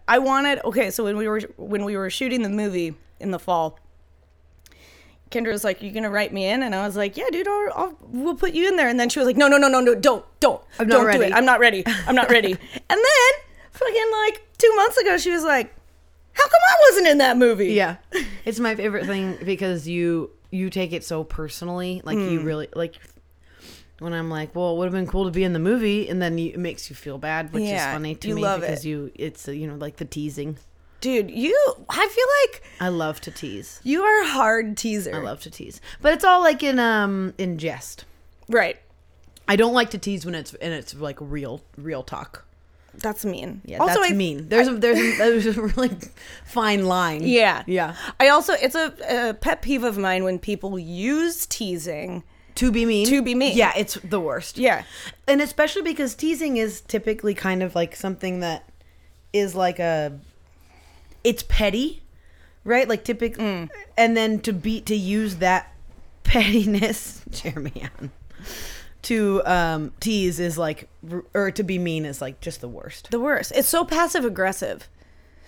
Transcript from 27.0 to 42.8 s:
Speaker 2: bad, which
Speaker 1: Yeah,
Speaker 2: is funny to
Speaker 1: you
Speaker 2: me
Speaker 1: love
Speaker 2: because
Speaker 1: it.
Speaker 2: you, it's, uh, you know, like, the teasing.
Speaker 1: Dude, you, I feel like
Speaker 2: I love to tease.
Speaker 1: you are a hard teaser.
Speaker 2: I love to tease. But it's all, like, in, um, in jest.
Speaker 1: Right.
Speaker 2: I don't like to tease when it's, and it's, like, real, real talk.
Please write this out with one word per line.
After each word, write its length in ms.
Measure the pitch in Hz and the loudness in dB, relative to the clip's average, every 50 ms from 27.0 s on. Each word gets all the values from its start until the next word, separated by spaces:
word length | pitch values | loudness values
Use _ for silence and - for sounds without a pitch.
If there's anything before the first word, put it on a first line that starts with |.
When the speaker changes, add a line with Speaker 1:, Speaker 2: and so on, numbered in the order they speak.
| - 147 139 | -14 -14 -12
Speaker 2:
bad, 340 | 143 147 151 156 160 160 151 | -10 -8 -6 -4 -6 -6 -6
which 120 | 165 220 214 | -4 -4 -4
Speaker 1:
Yeah, 260 | 208 202 185 151 135 | -2 -2 -2 -2 -4
Speaker 2:
is 40 | 135 | -4
funny 220 | 151 156 156 160 | -6 -6 -8 -8
to 120 | - - 208 | -8 -8 -6
Speaker 1:
you 60 | 214 | -4
Speaker 2:
me 80 | 165 202 | -2 0
Speaker 1:
love 180 | 196 196 175 | 0 -2 -2
Speaker 2:
because 240 | 170 170 156 - - | -2 -4 -6 -6 -6
Speaker 1:
it. 20 | |
Speaker 2:
you, 240 | 156 151 147 143 127 - | -6 -8 -8 -8 -10 -10
it's, 300 | - 151 160 151 - - 143 | -10 -10 -10 -10 -12 -12 -12
uh, 20 | |
you 160 | 143 151 156 | -10 -10 -10
know, 80 | 151 143 | -10 -10
like, 220 | 143 147 151 156 | -10 -12 -12 -10
the 80 | - - | -12 -12
teasing. 520 | 131 - 147 147 151 131 147 143 156 151 - - - - - _ - - - | -10 -8 -8 -8 -8 -8 -8 -8 -8 -10 -12 -16 -20 -20 -20 _ -20 -14 -8
Speaker 1:
Dude, 300 | - 254 254 233 202 170 | -4 -2 0 0 -2 -2
you, 260 | - 226 240 320 440 571 587 508 - - - - | -4 -4 -2 2 2 4 2 2 0 -4 -8 -6
I 160 | - 330 403 | -2 0 0
feel 180 | 403 427 466 508 508 571 571 | 0 2 2 2 4 4 4
like 220 | 554 - - - - - - - | 2 2 0 -4 -20 -18 -10 -6
Speaker 2:
I 80 | 180 185 | -4 -2
love 320 | 180 165 160 156 151 - | -2 -2 -2 -4 -4 -8
to 80 | - 156 | -12 -16
tease. 480 | - - - 135 101 101 - - - - - | -14 -12 -12 -10 -10 -12 -14 -16 -18 -8 -4
Speaker 1:
you 180 | 247 285 339 | -2 0 2
are 220 | 392 427 427 427 381 | 4 4 4 4 2
a 40 | 311 | 2
hard 460 | 262 269 233 220 226 226 226 214 214 | 2 2 2 4 2 2 0 -4 -6
teaser. 360 | - - 226 214 208 180 - - | -6 -4 -4 -4 -4 -4 -6 -6
Speaker 2:
I 60 | - | -6
love 200 | - 101 123 - | -8 -8 -10 -12
to 100 | - 160 | -14 -16
tease. 280 | - - - - - - - - - - | -16 -16 -16 -16 -18 -18 -18 -18 -8 0
But 120 | - 294 330 | 2 2 2
it's 100 | 285 - | 6 6
all, 160 | 370 359 359 | 6 8 8
like, 220 | 359 330 294 254 294 | 8 6 4 4 2
in, 160 | 277 262 247 | 0 2 2
um, 560 | 240 233 220 214 202 196 196 190 190 185 - | 2 2 2 2 0 0 -2 -2 -4 -6 -6
in 220 | - 190 180 170 156 | -6 -6 -6 -4 -6
jest. 460 | 156 160 135 127 - - - - - - - - - - - - - - | -6 -8 -8 -8 -12 -16 -18 -18 -20 -20 -20 -20 -20 -20 -20 -20 -4 0
Speaker 1:
Right. 300 | 226 233 190 156 - - - _ _ _ _ _ _ - - - - - - | 2 2 2 2 -2 -8 -16 _ _ _ _ _ _ -20 -20 -20 -20 -6 0
Speaker 2:
I 80 | - 196 | 2 4
don't 180 | 202 226 233 240 | 4 4 4 4
like 160 | 247 233 240 | 4 2 2
to 80 | - 190 | -2 -6
tease 260 | - 208 202 180 143 | -6 -6 -6 -6 -6
when 80 | 175 175 | -8 -8
it's, 220 | 160 143 - - | -8 -10 -12 -12
and 180 | - - 170 165 | -10 -8 -8 -8
it's, 220 | 147 - - - | -8 -10 -12 -12
like, 220 | 139 151 143 139 - | -10 -10 -10 -10 -10
real, 400 | 147 143 147 147 139 123 123 143 - - - | -10 -8 -8 -8 -8 -8 -10 -12 -16 -18 -18
real 240 | - 143 160 156 131 | -14 -10 -10 -8 -10
talk. 440 | 131 - - 69 - - - - - _ _ _ _ _ _ - | -10 -10 -12 -12 -12 -14 -18 -20 -20 _ _ _ _ _ _ -20